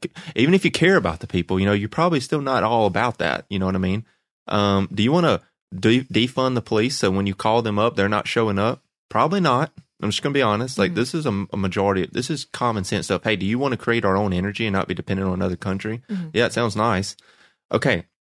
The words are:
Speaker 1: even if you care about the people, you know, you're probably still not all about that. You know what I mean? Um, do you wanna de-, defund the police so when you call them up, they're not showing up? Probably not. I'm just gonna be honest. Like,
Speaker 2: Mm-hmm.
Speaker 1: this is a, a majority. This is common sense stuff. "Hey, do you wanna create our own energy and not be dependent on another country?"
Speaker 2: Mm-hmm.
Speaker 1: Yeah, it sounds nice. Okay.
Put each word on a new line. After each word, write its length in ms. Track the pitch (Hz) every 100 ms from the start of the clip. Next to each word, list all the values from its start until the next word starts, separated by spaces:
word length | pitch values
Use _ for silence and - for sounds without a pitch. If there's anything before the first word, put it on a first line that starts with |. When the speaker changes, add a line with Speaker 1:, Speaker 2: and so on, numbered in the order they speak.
| - - -
Speaker 1:
even 200 | 110 143
if 100 | 190
you 60 | 170
care 260 | - 170 190
about 240 | 95 78
the 60 | -
people, 340 | 90 - 95
you 60 | 98
know, 60 |
you're 160 | 104 107
probably 320 | - 175 147
still 200 | - 151
not 220 | 135 123
all 240 | 107 117 101
about 320 | 101 120 -
that. 260 | 82 60 -
You 100 | 98
know 80 | 92
what 80 |
I 40 | 95
mean? 260 | 92 101 - _ _ _ -
Um, 400 | 104 101 98 98
do 100 | 98
you 100 | 113
wanna 280 | 175 160 87 - _ - 92
de-, 260 | 110 127
defund 500 | 135 107 127 131 131
the 80 | 120
police 340 | - 110 127 -
so 140 | 98
when 160 | 98 101
you 80 |
call 280 | 95 110 117
them 160 | 113 104
up, 180 | 117 -
they're 120 | 98
not 200 | 104 -
showing 300 | 120 110 98
up? 240 | 110 135 _ _ -
Probably 320 | 110 151 196
not. 320 | 156 123 135 - - -
I'm 80 | 104
just 120 | -
gonna 100 | 143
be 100 | 139
honest. 360 | 113 107 127 -
Like, 120 | 92
Speaker 2:
Mm-hmm. 60 | 90
Speaker 1:
this 140 | 127
is 120 | 165 147
a, 200 | 98 95
a 40 | 98
majority. 520 | 95 101 101 95 82
This 180 | - 127
is 160 | 143 -
common 360 | - 123 110
sense 220 | 92 101 -
stuff. 160 | 90
"Hey, 140 | 110 101
do 100 | 98
you 120 | 123
wanna 180 | 139 113
create 280 | - 117
our 120 | 101 95
own 160 | 104
energy 340 | 90 98 104 110
and 60 |
not 160 | 98 -
be 60 |
dependent 340 | 87 - 95 95
on 60 |
another 220 | 92 92 87
country?" 460 | 95 95 107 120 -
Speaker 2:
Mm-hmm. 180 | 190 160
Speaker 1:
Yeah, 140 | 113 120
it 60 |
sounds 220 | 117 113 107
nice. 380 | 113 95 98 - _ _ _ _ -
Okay. 340 | 110 135 90 - _